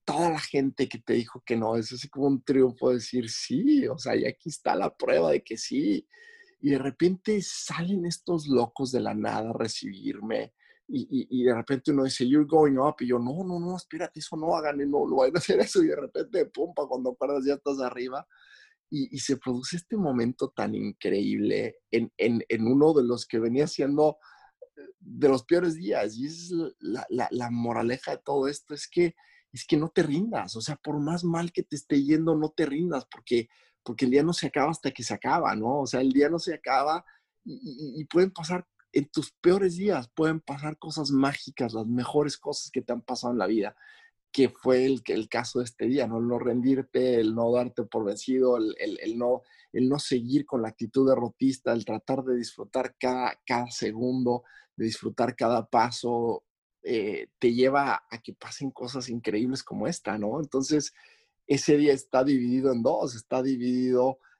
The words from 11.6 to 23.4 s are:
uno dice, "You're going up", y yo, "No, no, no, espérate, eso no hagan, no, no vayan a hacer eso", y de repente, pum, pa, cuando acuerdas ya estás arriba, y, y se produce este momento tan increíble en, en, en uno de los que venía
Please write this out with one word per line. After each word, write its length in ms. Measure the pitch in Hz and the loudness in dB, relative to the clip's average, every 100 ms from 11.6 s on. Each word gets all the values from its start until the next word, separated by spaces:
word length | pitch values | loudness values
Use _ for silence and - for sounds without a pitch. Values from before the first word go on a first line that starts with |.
| 117 135 - | 0 -4 0
uno 120 | 143 | 2
dice, 240 | 131 - 123 | 2 0 2
"You're 180 | 147 147 | 4 6
going 280 | 160 151 135 | 6 6 4
up", 180 | 139 151 | 2 0
y 80 | 127 | 0
yo, 100 | 123 | 0
"No, 260 | 120 156 | 0 -4
no, 160 | 185 175 | -6 -4
no, 160 | 175 185 | -4 -6
espérate, 440 | - 160 170 - | -10 -10 -10 -10
eso 160 | 151 160 | -10 -6
no 180 | 156 170 | -2 0
hagan, 220 | 156 143 143 | 0 -2 0
no, 160 | 143 143 | 0 2
no 80 | 135 | 4
vayan 200 | 131 170 | 4 4
a 20 | |
hacer 200 | - 185 | 2 4
eso", 220 | 214 - | 4 6
y 60 | 160 | 4
de 80 | - | 4
repente, 500 | - - - 180 151 | -4 -6 -2 0 0
pum, 280 | - 170 | -2 -4
pa, 120 | - 139 | -4 -4
cuando 240 | 131 127 | -2 -4
acuerdas 320 | 123 135 143 131 | -2 -2 0 0
ya 80 | |
estás 260 | 143 143 139 | 0 0 -2
arriba, 460 | 127 123 127 131 - _ _ - - _ - | -2 -4 -6 -8 -12 _ _ -20 -20 _ -10
y, 240 | 147 131 | -6 -6
y 60 | 139 | -6
se 160 | - 131 | -2 -2
produce 400 | - 123 131 175 | -2 -4 -4 -8
este 200 | - 220 | -4 -2
momento 540 | 165 123 117 127 - | 0 2 0 -2 -6
tan 240 | - 104 | -4 -4
increíble 1000 | 107 104 98 98 98 104 104 104 104 113 - - | -4 -6 -4 -2 0 0 0 0 0 -4 -8 -2
en, 200 | 117 117 - | -2 -2 -2
en, 260 | 104 117 - | 0 0 -2
en 180 | 113 110 | -2 2
uno 260 | 135 151 | 4 6
de 120 | 156 | 6
los 200 | 120 120 - | 2 0 -2
que 120 | |
venía 280 | 113 | -2